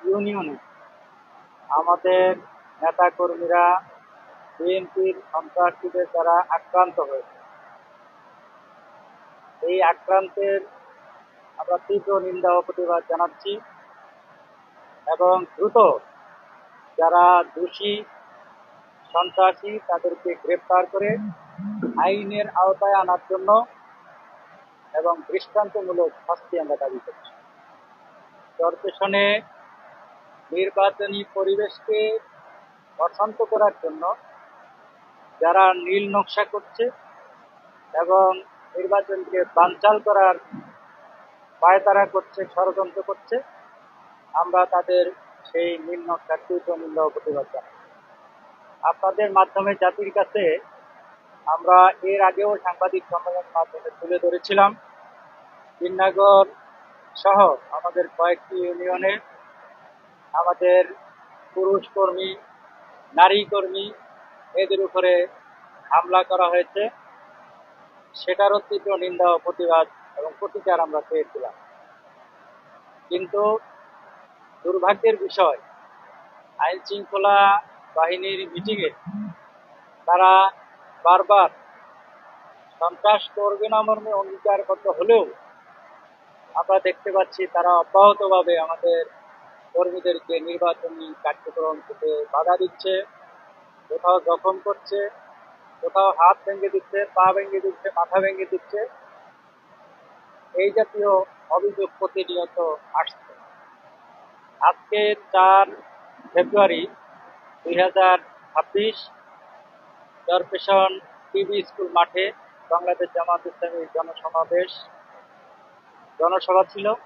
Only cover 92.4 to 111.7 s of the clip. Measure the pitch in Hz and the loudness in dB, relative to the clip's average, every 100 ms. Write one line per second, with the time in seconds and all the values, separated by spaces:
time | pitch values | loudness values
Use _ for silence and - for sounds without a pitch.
92.4 | 165 180 185 - 190 190 202 _ - - | 0 0 -2 -6 -6 -6 -6 _ -20 -20
93.4 | - _ _ _ _ 160 180 180 170 170 | -20 _ _ _ _ -4 2 2 2 -2
94.4 | 190 190 202 196 - 202 202 - - - | -2 -4 -6 -8 -6 -6 -6 -10 -20 -20
95.4 | - _ _ - 165 190 196 170 175 196 | -20 _ _ -10 -4 0 0 4 4 4
96.4 | - 196 190 196 - 196 202 - 185 190 | -2 -6 -4 -4 -6 -6 -4 2 2 2
97.4 | 196 196 190 180 196 180 170 185 190 190 | -4 -6 -6 -8 -8 -6 -2 0 -2 -4
98.4 | 185 185 - 208 220 - - - - _ | -8 -8 -8 -10 -10 -12 -20 -20 -20 _
99.4 | _ _ _ _ _ _ _ - _ - | _ _ _ _ _ _ _ -20 _ -20
100.4 | _ 175 196 202 214 208 202 190 190 _ | _ -2 0 0 -2 -2 2 2 0 _
101.4 | _ 165 202 196 190 - 190 196 180 175 | _ -2 -2 -4 -8 -6 -8 -6 -6 -6
102.4 | 170 - 170 151 - 151 160 - - - | -8 -6 -6 -6 -8 -6 -6 -8 -20 -20
103.4 | - - - _ - _ _ - - _ | -20 -20 -20 _ -20 _ _ -20 -20 _
104.4 | _ _ 156 - _ 208 208 208 - 190 | _ _ 0 0 _ -2 -2 -4 -2 2
105.4 | 185 190 196 - - - - - - 170 | 6 6 4 -2 -20 -20 -20 -20 -6 -2
106.4 | 175 202 196 160 180 - - - - - | 0 2 2 0 -8 -14 -20 -20 -20 -20
107.4 | - - 165 175 185 190 185 180 - - | -20 -16 -8 0 0 2 4 2 -2 -20
108.4 | - - - 202 214 - - - _ - | -8 -6 -4 -2 -4 -6 -16 -20 _ -20
109.4 | - - _ _ _ _ _ _ - 180 | -20 -20 _ _ _ _ _ _ -2 -2
110.4 | 185 190 - 196 190 190 - - _ 196 | -2 -10 0 2 2 -2 -16 -20 _ -4
111.4 | 190 202 190 | -2 -4 -8